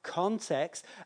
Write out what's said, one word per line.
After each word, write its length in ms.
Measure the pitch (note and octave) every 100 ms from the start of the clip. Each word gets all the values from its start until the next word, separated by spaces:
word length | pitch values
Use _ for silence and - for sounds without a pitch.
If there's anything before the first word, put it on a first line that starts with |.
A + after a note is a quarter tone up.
context 800 | - - F#3+ A3 - C#3 E3 - - -